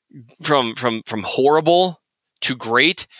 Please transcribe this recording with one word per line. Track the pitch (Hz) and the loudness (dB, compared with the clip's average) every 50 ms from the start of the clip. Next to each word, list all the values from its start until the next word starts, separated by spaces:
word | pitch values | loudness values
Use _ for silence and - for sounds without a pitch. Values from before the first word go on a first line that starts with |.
| _ _ - 139 113 117 _ _ 160 | _ _ -20 -20 -20 -20 _ _ -4
from, | 156 147 139 120 113 110 | 0 0 0 0 -2 -4
from, | - 127 120 113 110 - | -4 -4 -4 -4 -4 -6
from | - 113 107 95 | -8 -8 -8 -6
horrible | - - - 131 143 151 160 151 165 175 175 185 180 165 - _ _ _ _ _ _ _ _ | -4 -2 0 2 4 2 2 2 2 2 2 2 0 -2 -8 _ _ _ _ _ _ _ _
to | - - 131 | -6 -6 -6
great | 117 110 113 117 123 147 170 196 - - - - | -6 -4 0 2 4 4 4 2 -2 -8 -14 -18